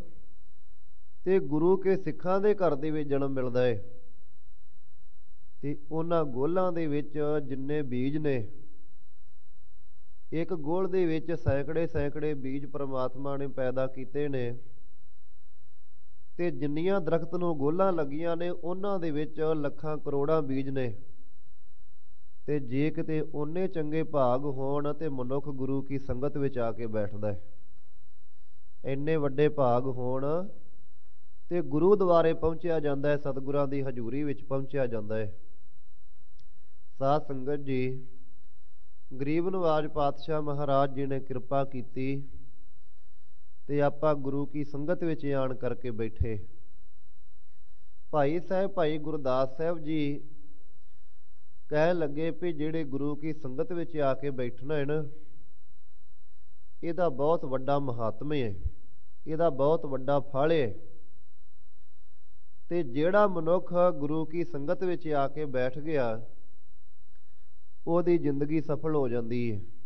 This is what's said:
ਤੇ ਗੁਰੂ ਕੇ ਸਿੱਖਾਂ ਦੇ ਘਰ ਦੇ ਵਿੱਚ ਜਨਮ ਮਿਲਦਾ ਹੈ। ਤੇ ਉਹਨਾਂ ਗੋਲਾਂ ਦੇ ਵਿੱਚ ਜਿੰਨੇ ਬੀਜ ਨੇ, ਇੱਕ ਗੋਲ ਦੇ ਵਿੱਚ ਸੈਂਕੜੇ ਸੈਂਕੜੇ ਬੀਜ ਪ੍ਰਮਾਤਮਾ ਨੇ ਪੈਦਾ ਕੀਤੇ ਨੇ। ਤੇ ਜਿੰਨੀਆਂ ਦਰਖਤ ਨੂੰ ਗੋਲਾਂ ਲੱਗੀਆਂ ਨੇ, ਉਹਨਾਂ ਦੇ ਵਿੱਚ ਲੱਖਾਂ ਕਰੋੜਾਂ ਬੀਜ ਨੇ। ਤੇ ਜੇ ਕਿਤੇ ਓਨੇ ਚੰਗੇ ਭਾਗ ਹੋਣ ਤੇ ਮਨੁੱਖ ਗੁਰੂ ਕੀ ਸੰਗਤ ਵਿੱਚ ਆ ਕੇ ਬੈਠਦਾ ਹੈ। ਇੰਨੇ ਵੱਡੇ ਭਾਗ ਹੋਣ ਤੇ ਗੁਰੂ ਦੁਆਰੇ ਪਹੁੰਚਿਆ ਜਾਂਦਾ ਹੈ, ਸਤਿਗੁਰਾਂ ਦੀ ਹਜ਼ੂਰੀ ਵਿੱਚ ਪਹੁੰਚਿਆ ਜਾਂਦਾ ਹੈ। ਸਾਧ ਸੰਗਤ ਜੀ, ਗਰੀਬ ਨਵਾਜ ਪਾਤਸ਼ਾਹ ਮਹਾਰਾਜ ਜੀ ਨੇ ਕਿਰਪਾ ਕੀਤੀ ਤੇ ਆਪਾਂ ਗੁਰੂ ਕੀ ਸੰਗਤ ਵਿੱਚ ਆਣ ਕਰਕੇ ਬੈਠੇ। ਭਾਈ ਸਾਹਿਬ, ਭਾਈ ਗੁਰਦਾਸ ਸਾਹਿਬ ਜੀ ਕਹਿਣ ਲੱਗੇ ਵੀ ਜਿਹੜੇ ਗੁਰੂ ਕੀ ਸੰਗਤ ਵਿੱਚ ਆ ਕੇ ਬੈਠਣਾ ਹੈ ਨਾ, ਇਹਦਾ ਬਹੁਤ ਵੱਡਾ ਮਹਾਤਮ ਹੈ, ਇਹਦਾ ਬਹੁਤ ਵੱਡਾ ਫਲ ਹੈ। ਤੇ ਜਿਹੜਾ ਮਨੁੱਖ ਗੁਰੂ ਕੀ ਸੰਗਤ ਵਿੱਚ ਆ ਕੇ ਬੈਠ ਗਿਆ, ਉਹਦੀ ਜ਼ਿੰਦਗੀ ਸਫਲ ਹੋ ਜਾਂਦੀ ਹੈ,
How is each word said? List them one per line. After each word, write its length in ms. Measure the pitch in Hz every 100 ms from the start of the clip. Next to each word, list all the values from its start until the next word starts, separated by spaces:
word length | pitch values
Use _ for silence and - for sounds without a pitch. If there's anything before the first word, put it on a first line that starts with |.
| - - - - - - - - - - - -
ਤੇ 140 | 180 190
ਗੁਰੂ 360 | 147 151 175 190
ਕੇ 200 | 185 185
ਸਿੱਖਾਂ 440 | 156 - 180 196
ਦੇ 140 | 208
ਘਰ 200 | 202 170
ਦੇ 160 | 135 156
ਵਿੱਚ 180 | 151 143
ਜਨਮ 240 | 139 139
ਮਿਲਦਾ 320 | 135 123 123
ਹੈ। 180 | 127 107 - - - - - - - - - - - - - - - - - -
ਤੇ 160 | 143 147 -
ਉਹਨਾਂ 340 | 160 170 170
ਗੋਲਾਂ 480 | 147 123 147 185 185
ਦੇ 140 | 170 160
ਵਿੱਚ 320 | 147 143 151 147 151
ਜਿੰਨੇ 380 | 131 131 135 151
ਬੀਜ 340 | 135 123 135 151
ਨੇ, 200 | 147 127 101 - - - - - - - - - - - - - - - - - -
ਇੱਕ 220 | 151 170
ਗੋਲ 340 | 170 143 180 185
ਦੇ 160 | 185 170
ਵਿੱਚ 260 | 160 160
ਸੈਂਕੜੇ 520 | 160 147 139 143 160 165
ਸੈਂਕੜੇ 480 | 151 143 156 151
ਬੀਜ 320 | 139 131 139 139
ਪ੍ਰਮਾਤਮਾ 680 | 143 139 131 127 123 139 139
ਨੇ 100 | 139
ਪੈਦਾ 380 | 135 127 127 131
ਕੀਤੇ 420 | 135 123 143 147
ਨੇ। 300 | 135 120 120 - - - - - - - - - - - - - - - - - -
ਤੇ 140 | 175
ਜਿੰਨੀਆਂ 500 | 139 143 151 185 196
ਦਰਖਤ 340 | 156 165 -
ਨੂੰ 220 | 175 175 151
ਗੋਲਾਂ 340 | 139 175 190
ਲੱਗੀਆਂ 440 | 165 139 147 170 165
ਨੇ, 120 | 175
ਉਹਨਾਂ 480 | 170 160 185 202 190
ਦੇ 120 | 165
ਵਿੱਚ 300 | 147 143 156
ਲੱਖਾਂ 560 | 156 156 143 - 156 151
ਕਰੋੜਾਂ 440 | 147 139 143 160
ਬੀਜ 260 | 135 135 135
ਨੇ। 260 | 135 123 - - - - - - - - - - - - - - - -
ਤੇ 120 | 147
ਜੇ 300 | 123 135 156
ਕਿਤੇ 300 | 160 156 156 151
ਓਨੇ 320 | 147 147 175 185
ਚੰਗੇ 340 | 165 151 160
ਭਾਗ 420 | 156 143 123 127
ਹੋਣ 480 | 143 131 135 143 147
ਤੇ 160 | 147 156
ਮਨੁੱਖ 400 | 135 123 139 147
ਗੁਰੂ 320 | 131 135 135
ਕੀ 160 | 135 139
ਸੰਗਤ 380 | 135 123 143 143
ਵਿੱਚ 220 | 139 127
ਆ 120 | 113
ਕੇ 140 | 110 117
ਬੈਠਦਾ 460 | 107 101 104 107
ਹੈ। 80 | 95 - - - - - - - - - - - - - -
ਇੰਨੇ 320 | 127 139 151 160
ਵੱਡੇ 320 | 143 135 151
ਭਾਗ 380 | 151 123 120 135
ਹੋਣ 380 | 123 123 131 139 170 208 - - - - - - - - - -
ਤੇ 120 | 175
ਗੁਰੂ 320 | 143 147 180 202
ਦੁਆਰੇ 360 | 185 170 165
ਪਹੁੰਚਿਆ 440 | 160 160 165 175 160
ਜਾਂਦਾ 280 | 147 139 147
ਹੈ, 80 | 143
ਸਤਿਗੁਰਾਂ 500 | 143 135 135 143 139
ਦੀ 140 | 139
ਹਜ਼ੂਰੀ 400 | 135 127 113 135
ਵਿੱਚ 200 | 147 143
ਪਹੁੰਚਿਆ 420 | - 135 135 143 123
ਜਾਂਦਾ 300 | 113 104 110
ਹੈ। 160 | 101 - - - - - - - - - - - - - - - - -
ਸਾਧ 240 | 135 151
ਸੰਗਤ 380 | 147 135 131 139
ਜੀ, 460 | 135 127 127 131 - - - - - - - - - - - 131
ਗਰੀਬ 280 | 139 165 180
ਨਵਾਜ 380 | 185 165 156 151
ਪਾਤਸ਼ਾਹ 540 | 151 143 135 - 151
ਮਹਾਰਾਜ 520 | 147 143 143 139 139
ਜੀ 120 | 135 135
ਨੇ 140 | 135
ਕਿਰਪਾ 440 | - 123 - 139
ਕੀਤੀ 580 | 135 127 117 131 131 139 139 - - - - - - - - - - - - - -
ਤੇ 140 | 143
ਆਪਾਂ 320 | 143 143 156
ਗੁਰੂ 300 | 143 135 139 143
ਕੀ 180 | 151
ਸੰਗਤ 400 | 147 143 147 180
ਵਿੱਚ 220 | 170 147 143
ਆਣ 280 | 135 131
ਕਰਕੇ 360 | 120 123 117 127
ਬੈਠੇ। 480 | 110 113 - 117 104 - - - - - - - - - - - - - - - - -
ਭਾਈ 300 | 151 143 175
ਸਾਹਿਬ, 300 | 170 190 196
ਭਾਈ 280 | 190 156 156
ਗੁਰਦਾਸ 580 | 151 156 131 127 135 -
ਸਾਹਿਬ 220 | 165 165
ਜੀ 420 | 151 156 143 143 - - - - - - - - - - - - - - -
ਕਹਿਣ 300 | 151 165 175
ਲੱਗੇ 320 | 147 143 165
ਵੀ 220 | 160 175
ਜਿਹੜੇ 320 | 151 151 165
ਗੁਰੂ 300 | 143 135 147 143
ਕੀ 160 | 156
ਸੰਗਤ 400 | 147 135 131 165
ਵਿੱਚ 240 | 175 165 151
ਆ 140 | 139
ਕੇ 160 | 131 143
ਬੈਠਣਾ 440 | 131 120 110 135
ਹੈ 100 | 151
ਨਾ, 180 | 139 156 139 - - - - - - - - - - - - - - - - -
ਇਹਦਾ 260 | 165 165 170
ਬਹੁਤ 360 | 127 147 170
ਵੱਡਾ 340 | 143 131 131 143
ਮਹਾਤਮ 540 | 139 117 110 - 147
ਹੈ, 220 | 147 113 92 - - - - - - 147
ਇਹਦਾ 240 | 156 170
ਬਹੁਤ 340 | 135 143 165 147
ਵੱਡਾ 320 | 131 131 143
ਫਲ 320 | - 131 156
ਹੈ। 220 | 165 117 90 - - - - - - - - - - - - - - - - - - -
ਤੇ 140 | 175
ਜਿਹੜਾ 440 | 139 131 165 202 208
ਮਨੁੱਖ 460 | 170 160 180 175 175 180
ਗੁਰੂ 300 | 156 143 160
ਕੀ 200 | 156 170
ਸੰਗਤ 400 | 165 143 143 180
ਵਿੱਚ 240 | 185 170 156
ਆ 180 | 143 139
ਕੇ 160 | 139 147
ਬੈਠ 320 | 127 127 139
ਗਿਆ, 420 | 151 147 120 110 113 - - - - - - - - - - - - - - - 156
ਉਹਦੀ 300 | 170 175 170
ਜ਼ਿੰਦਗੀ 420 | 143 139 147 160
ਸਫਲ 340 | - 139 156
ਹੋ 140 | 151 127
ਜਾਂਦੀ 420 | 120 117 123 120
ਹੈ, 80 | 101 87 -